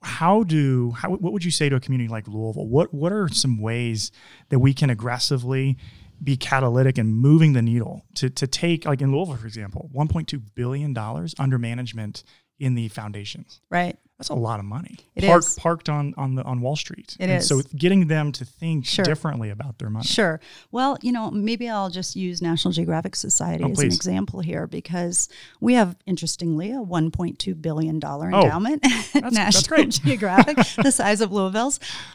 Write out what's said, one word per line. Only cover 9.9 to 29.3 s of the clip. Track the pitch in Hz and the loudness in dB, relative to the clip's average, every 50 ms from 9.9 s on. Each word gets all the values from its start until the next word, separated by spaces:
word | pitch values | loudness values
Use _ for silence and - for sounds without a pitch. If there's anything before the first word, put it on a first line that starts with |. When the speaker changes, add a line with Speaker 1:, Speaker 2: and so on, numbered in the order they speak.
Speaker 1:
one | 131 135 151 156 | -4 -2 0 0
point | - 165 151 - | 0 -2 -2 -4
two | 147 135 | -8 -8
billion | 107 104 _ 127 123 123 131 143 147 147 127 | -10 -10 _ -6 -4 -4 -2 -4 -4 -4 -4
dollars | 113 104 110 123 156 175 165 - | -4 -4 -6 -6 -6 -8 -8 -6
under | - 139 135 131 120 | -2 0 0 0 0
management | 120 117 120 123 127 113 113 113 107 104 - - - _ _ _ _ _ _ - | 0 -2 -4 -6 -8 -8 -8 -8 -8 -10 -10 -12 -18 _ _ _ _ _ _ -4
in | 143 131 123 | -2 -2 0
the | 117 113 107 | 0 -2 -4
foundations? | - 117 107 107 104 104 101 - - - - - - _ _ _ | -8 -10 -10 -10 -10 -12 -12 -12 -14 -14 -18 -20 -20 _ _ _
Speaker 2:
Right. | 175 175 180 175 - - _ _ _ - | -2 -2 -2 -2 -6 -10 _ _ _ -14
Speaker 1:
That's | 262 - | -10 -6
a | 302 | -4
lot | 127 113 110 113 104 | -4 -2 -2 -4 -6
of | 98 | -8
money | 101 107 151 180 - - - _ _ _ | -8 -8 -10 -10 -12 -16 -20 _ _ _
Speaker 2:
It | - 185 | 0 6
Speaker 1:
park-, | 196 175 170 170 | 6 6 6 6
Speaker 2:
is. | - - - | 2 -2 -2
Speaker 1:
parked | - 165 170 160 - 156 | -2 -2 -2 -2 -2 -2
on, | 147 147 143 143 - | -2 -2 -2 -4 -4
on | - 135 135 131 | -4 -4 -2 -2
the, | 131 - | -4 -4
on | - 127 123 | -4 -4 -4
Wall | 120 131 156 | -2 -2 -4
Street. | - - - - - - - - - | -4 -6 -10 -14 -16 -18 -18 -8 -4
Speaker 2:
It | 185 180 | 0 2
Speaker 1:
And | 135 - - | 2 2 2
so | - 147 131 | 2 2 2
Speaker 2:
is. | 139 - - | 0 -2 -2
Speaker 1:
getting | 139 165 180 196 190 175 | 0 2 4 6 6 4
them | 151 160 156 151 147 | 4 2 0 0 -2
to | 127 - 127 | -4 -6 -10
think | - _ _ 170 165 160 143 131 | -14 _ _ -4 -2 -2 -2 -2
Speaker 2:
Sure. | - - - 185 | -2 0 2 2
Speaker 1:
differently | 165 156 - - 156 139 120 110 104 | 2 0 0 -2 -4 -4 -4 -4 -6
about | 101 107 143 135 110 - | -6 -8 -10 -10 -10 -8
their | 127 107 | -6 -6
money. | 107 110 117 | -6 -4 -4
Speaker 2:
Sure. | - - 233 208 170 156 160 - - - - - _ | -2 0 2 2 2 0 -4 -8 -16 -20 -20 -16 _
Well, | - 247 262 277 269 - | -4 -2 0 0 -2 -2
you | - 247 | -2 -2
know, | 247 226 220 - | -2 -2 -4 -4
maybe | - 208 202 214 233 202 240 233 | -4 -2 -2 -2 -2 -4 -4 -4
I'll | 220 202 196 185 | -4 -4 -4 -4
just | 170 185 180 - - | -6 -6 -8 -8 -6
use | 190 185 180 175 170 | -6 -6 -4 -4 -2
National | 175 165 165 160 - 185 | -2 0 0 0 0 0
Geographic | 170 165 170 165 160 160 165 - - | -2 -2 -2 -2 -2 -4 -4 -6 -8
Society | - - - - - 165 170 165 165 | -8 -4 -2 -2 0 0 -2 -2 -2
Speaker 1:
Oh, | - - | -2 -2
Speaker 2:
as | - | 0
Speaker 1:
please. | - 143 - | 2 2 2
Speaker 2:
an | 175 | 0
example | - - 180 185 185 202 - - - | 0 -2 -2 -2 -2 -4 -4 -6 -6
here, | 165 165 170 165 165 | -6 -6 -6 -6 -6
because | 170 175 180 - - 175 175 175 170 175 - - - - - - - _ _ | -8 -10 -12 -10 -8 -6 -4 -4 -2 -2 -2 -4 -4 -8 -16 -20 -20 _ _
we | - 240 247 | 2 4 4
have, | 247 208 175 180 - _ | 4 4 2 -2 -6 _
interestingly, | 196 185 - 170 156 - - 175 170 156 151 175 208 | -6 -4 -4 -4 -6 -6 -4 -4 -2 -2 -2 -4 -4
a | 262 269 | -6 -6
one | 220 175 175 165 160 165 | -6 -2 -2 0 0 0
point | - - 180 170 - - | -2 -2 -4 -4 -6 -6
two | - 190 185 | -6 -6 -6
billion | 160 156 160 151 156 160 160 156 156 | -4 -6 -4 -2 -2 -2 -2 -2 -4
dollar | 143 147 143 143 165 180 | -4 -6 -6 -6 -4 2
Speaker 1:
Oh, | 185 202 175 | 6 6 6
Speaker 2:
endowment | 151 156 170 208 247 302 285 | 6 4 2 0 0 0 2
<laughs> | - | 2
at | 262 | 2
Speaker 1:
that's, | 240 220 202 - | 2 0 -2 0
that's | - 285 - 247 | 0 0 2 2